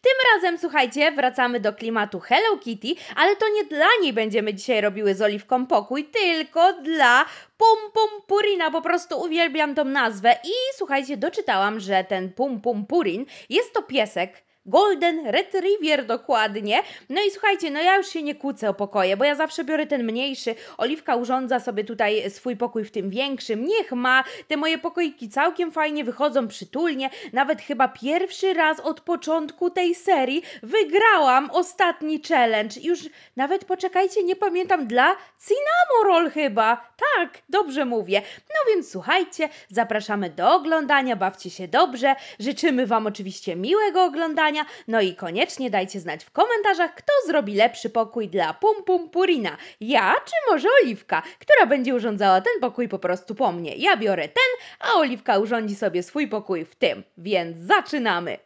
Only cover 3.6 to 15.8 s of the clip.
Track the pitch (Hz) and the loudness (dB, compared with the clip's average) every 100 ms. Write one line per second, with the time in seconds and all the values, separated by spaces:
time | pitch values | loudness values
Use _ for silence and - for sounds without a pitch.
3.6 | 349 302 339 466 330 226 220 208 214 196 | -2 2 4 4 2 0 0 -2 -2 -6
4.6 | - 226 208 196 208 190 208 202 - 254 | -2 0 0 0 0 2 0 0 -2 -2
5.6 | 254 220 202 269 294 453 381 330 311 320 | 2 0 0 -6 -4 0 0 0 -2 4
6.6 | 349 359 285 320 254 247 320 - - _ | 4 2 -4 4 6 6 4 -4 -20 _
7.6 | 453 440 427 440 427 415 _ 403 427 381 | 4 4 2 0 0 -2 _ 0 2 2
8.6 | 320 311 349 349 - 294 349 320 339 285 | 0 0 -2 -2 -2 -6 -2 0 0 0
9.6 | 302 285 277 277 233 202 220 240 311 466 | -2 0 0 0 0 2 2 2 0 -4
10.6 | 523 539 349 277 254 269 285 - 381 202 | -4 -4 -2 -2 -2 -4 -4 -4 -2 0
11.6 | 202 220 190 196 185 190 185 185 269 233 | 0 -2 0 -2 0 -4 -6 -4 -4 -2
12.6 | 233 214 202 349 220 180 269 - - 302 | -4 -4 -2 0 0 -2 -8 -16 -4 -2
13.6 | 480 440 - 262 214 - 185 - _ _ | -2 -4 -2 -2 -2 -2 -6 -6 _ _
14.6 | - 254 415 349 339 320 269 254 381 392 | 0 4 4 2 0 0 -2 -2 0 -2
15.6 | 359 415 | 0 0